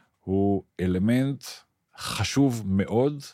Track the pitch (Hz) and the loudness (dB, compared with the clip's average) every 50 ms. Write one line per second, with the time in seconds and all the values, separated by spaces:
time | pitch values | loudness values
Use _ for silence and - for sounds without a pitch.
0 | _ _ _ _ - 90 95 98 98 101 101 95 - _ _ - 87 92 90 90 | _ _ _ _ -6 -2 0 2 2 2 0 0 -4 _ _ -4 -2 0 0 2
1 | 95 110 120 127 135 139 139 123 - - - - _ _ _ _ _ _ _ - | 2 2 2 2 0 -2 -4 -6 -10 -16 -18 -18 _ _ _ _ _ _ _ -12
2 | - - - - 104 - - 135 139 135 120 117 107 98 95 98 98 - 95 117 | -10 -8 -4 -4 -4 0 2 4 4 2 2 -2 -2 0 0 0 0 2 2 2
3 | 131 147 147 143 139 - | 2 2 0 -4 -12 -16